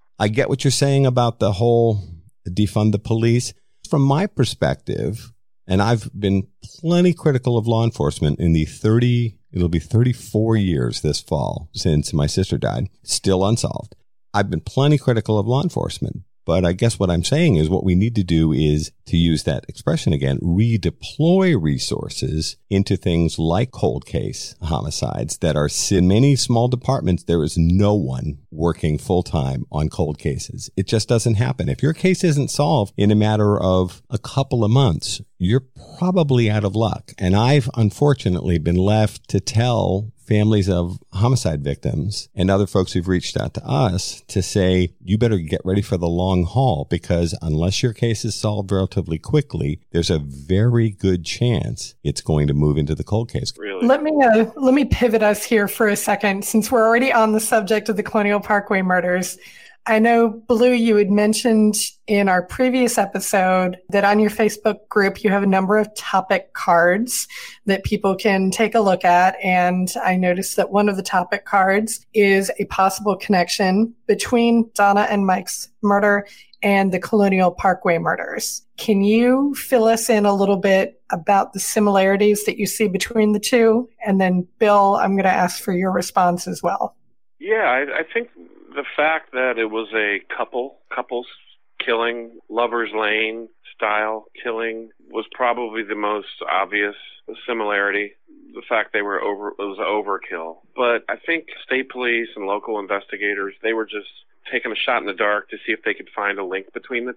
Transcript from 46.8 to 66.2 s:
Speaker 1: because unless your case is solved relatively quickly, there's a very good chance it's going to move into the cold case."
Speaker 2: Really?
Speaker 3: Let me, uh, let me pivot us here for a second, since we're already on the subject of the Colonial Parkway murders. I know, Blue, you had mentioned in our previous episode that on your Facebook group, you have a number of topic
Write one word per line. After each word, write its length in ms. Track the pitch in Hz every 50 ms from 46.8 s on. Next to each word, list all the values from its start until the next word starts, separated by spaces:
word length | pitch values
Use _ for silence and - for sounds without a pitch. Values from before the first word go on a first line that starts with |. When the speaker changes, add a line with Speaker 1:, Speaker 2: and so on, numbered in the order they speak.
| 71 -
Speaker 1:
because 460 | - 85 - - 92 85 87 82 - - -
unless 400 | 82 76 78 85 90 - - -
your 100 | 123 107
case 320 | - 120 117 110 - -
is 120 | 110 -
solved 340 | - - 107 104 104 98 92
relatively 480 | 101 95 95 - - 98 82 - 82 78
quickly, 600 | - - - 151 139 - - 82 - 71 76 - _ _
there's 200 | - 85 82 -
a 100 | 87 78
very 720 | 73 71 67 69 71 76 92 98 110 120 120 117 113 110
good 340 | 98 - - 95 92 87 82
chance 720 | - - - 127 123 117 - - - - - - - - _ -
it's 160 | 73 69 -
going 260 | - - 80 73 73
to 80 | 71 71
move 220 | 71 76 76 71
into 180 | 73 73 71 78
the 80 | 69 73
cold 300 | - 104 110 120 - -
case." 200 | - - - - -
Speaker 2:
Really? 260 | 208 208 196 185 -
Speaker 3:
Let 200 | 233 269 302 302
me, 80 | 311 311 294 269
uh, 300 | 233 220 220 226 226 -
let 200 | 302 269 254 262
me 100 | 294 277
pivot 400 | - - - 247 240 214 220 214
us 180 | 208 208 208 -
here 240 | - 240 214 202
for 220 | 196 - - 233 208
a 80 | 208
second, 480 | 208 - - 208 196 - 202 190 196 202
since 260 | - - 220 214 -
we're 160 | 262 233 220
already 260 | 226 233 240 262 269 247
on 200 | 233 220 220 214
the 80 | 214
subject 480 | 214 - 247 220 208 185 220 214 214 226
of 80 | 214
the 80 | 185 202
Colonial 340 | - - 220 208 202 208 208
Parkway 440 | 202 - 214 202 202 - 214 190 185
murders. 540 | 185 185 180 175 180 180 185 180 - - - - - - - - - - _ -
I 120 | - 220 214
know, 300 | 220 233 233 233 233 226 214 - -
Blue, 260 | - 247 214 240 247 247
you 240 | 240 226 233 214
had 140 | 208 208 190
mentioned 640 | 202 208 208 214 220 - - 240 220 214 214 214 214 - - - - _ _
in 220 | - 208 202 202 196
our 140 | 180 180 175
previous 560 | - - - 254 254 247 262 247 233 240 -
episode 800 | 196 196 - 196 190 - - 196 185 185 185 185 185 180 180 - - -
that 160 | 196 202 202
on 160 | 202 208 214
your 100 | 214 202
Facebook 560 | 208 - 220 214 214 - - 220 202 - - -
group, 340 | - 208 196 190 190 - -
you 60 | 208
have 120 | 190 202 202
a 40 |
number 320 | 202 190 190 190 185 208 214
of 140 | 208 214 -
topic 580 | - - - - 190